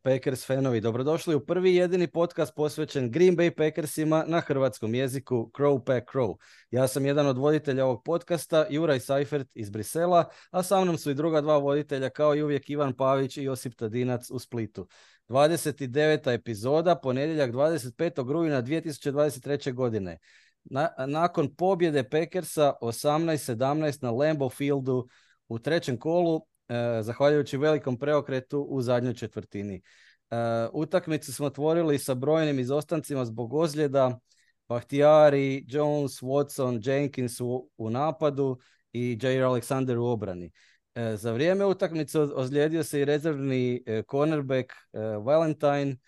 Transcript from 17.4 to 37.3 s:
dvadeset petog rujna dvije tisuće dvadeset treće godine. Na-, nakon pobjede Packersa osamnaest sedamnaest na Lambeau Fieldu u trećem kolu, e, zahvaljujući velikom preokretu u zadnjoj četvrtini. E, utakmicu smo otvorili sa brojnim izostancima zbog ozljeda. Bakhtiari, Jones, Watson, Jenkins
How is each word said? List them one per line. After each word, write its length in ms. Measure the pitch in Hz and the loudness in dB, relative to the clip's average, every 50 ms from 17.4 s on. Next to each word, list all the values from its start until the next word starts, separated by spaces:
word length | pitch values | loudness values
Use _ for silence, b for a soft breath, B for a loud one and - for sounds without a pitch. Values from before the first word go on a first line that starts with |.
| 139 120 | 0 0
dvadeset 460 | 113 131 147 160 170 143 120 123 - | 0 0 2 2 0 0 -4 -6 -6
petog 340 | - 165 170 - 147 123 123 | -4 -4 -4 -2 -4 -4 -2
rujna 300 | 147 170 165 156 147 127 | 0 0 0 2 0 0
dvije 200 | 113 131 160 160 | 0 0 -2 -4
tisuće 300 | 160 165 139 - - 147 | -4 -6 -8 -6 -4 -2
dvadeset 320 | 135 147 151 151 123 127 - | 0 2 2 0 0 -4 -6
treće 280 | 131 143 139 - 139 | -4 -4 -4 -4 -4
godine. 460 | 123 127 127 120 110 104 95 87 80 - b b b b b b b b - | -4 -2 -2 0 0 -2 -4 -6 -10 -12 b b b b b b b b -14
Na-, 300 | - 131 135 160 170 - - 131 | -8 -4 -2 -2 -2 -4 -6 -6
nakon 480 | 139 147 156 170 175 - 175 147 - - | -4 -2 0 0 0 2 0 -2 -2 -2
pobjede 480 | - 175 190 196 170 180 165 147 143 117 - | 0 0 2 2 2 2 2 2 0 0 0
Packersa 640 | 156 156 170 156 - 180 160 - - 160 147 139 - - | 0 -2 -2 -2 -4 -6 -6 -4 0 2 2 2 2 0
osamnaest 640 | 120 117 113 - - 147 147 156 165 165 156 147 - | -4 -6 -4 -2 0 0 2 2 0 0 -2 -2 -2
sedamnaest 560 | - 117 110 131 135 147 156 156 147 139 - | -4 -2 0 0 0 0 0 0 -2 -4 -4
na 100 | 127 120 | -4 -2
Lambeau 380 | 113 127 147 156 156 143 135 127 | 0 0 2 0 2 0 -2 -2
Fieldu 580 | - - 143 143 143 139 127 131 127 127 123 b b b b b b b _ | -2 -2 -2 0 0 0 0 0 -2 -2 -2 b b b b b b b _
u 120 | - 113 113 | -10 -8 -6
trećem 380 | - 143 165 170 - 143 123 | -2 -2 -2 -2 0 -2 -4
kolu, 440 | 117 - 156 170 180 175 165 160 156 - _ _ _ _ | -4 -2 0 2 2 2 2 0 -2 -4 _ _ _ _
e, 360 | - 120 120 120 120 117 113 104 | -6 -4 -2 -2 -2 -2 -2 -2
zahvaljujući 540 | 117 117 - 139 147 151 147 139 - 143 | -4 -2 2 4 4 4 4 0 0 -2
velikom 400 | 131 147 156 156 147 - 135 123 113 | 0 2 2 2 2 0 -4 -4 -4
preokretu 640 | 139 147 151 143 - - 135 131 127 - 143 143 | -2 0 0 0 0 -2 -4 -6 -6 -4 -6 -6
u 200 | 143 - 139 135 | -4 -4 -4 -4
zadnjoj 320 | 117 123 123 120 123 127 113 | 0 0 0 0 0 -2 -4
četvrtini. 600 | - 113 104 - 107 - - - 101 101 104 92 | -6 -8 -10 -10 -10 -12 -10 -8 -8 -8 -8 -8
E, 600 | 90 _ _ _ _ _ - _ _ _ - 117 117 117 117 113 117 117 - - | -10 _ _ _ _ _ -20 _ _ _ -8 -6 -4 -2 -2 -2 -2 -2 -4 -4
utakmicu 600 | 151 160 156 - 175 175 160 156 139 - 139 123 | -4 -4 0 0 -2 0 0 -4 -4 -4 -6 -8
smo 120 | - 143 | -4 -4
otvorili 540 | 139 - 135 147 156 165 175 165 156 143 127 | -4 -2 -2 0 2 2 2 2 2 0 0
sa 140 | - - 131 | 0 -2 -4
brojnim 460 | 123 131 147 156 160 156 151 143 131 | -2 2 2 2 2 2 2 0 0
izostancima 680 | 123 123 139 151 147 - 170 156 127 - 143 131 123 | 0 0 -2 -2 -2 -2 -4 -4 -4 -4 -4 -4 -4
zbog 280 | 113 110 120 120 113 135 | -4 -6 -8 -6 -4 0
ozljeda. 640 | 156 170 156 143 151 151 139 131 139 131 127 117 - _ _ _ _ _ _ _ _ _ | 0 0 0 0 0 0 2 4 4 4 4 2 -2 _ _ _ _ _ _ _ _ _
Bakhtiari, 1000 | - 120 120 - - 139 139 143 151 156 151 151 147 139 139 139 135 135 139 - | -6 -6 -6 -6 -2 2 6 8 8 10 10 8 8 6 4 2 0 -2 -4 -6
Jones, 540 | 123 131 147 151 147 147 147 143 131 - - | -6 -2 0 0 0 0 0 -2 -4 -6 -6
Watson, 680 | 123 127 135 143 139 - - - 131 127 123 113 104 139 | -4 0 0 0 0 0 -2 -2 -2 0 0 -2 0 0
Jenkins 520 | 135 139 143 135 - 135 123 117 | 0 0 0 -2 -2 -4 -4 -4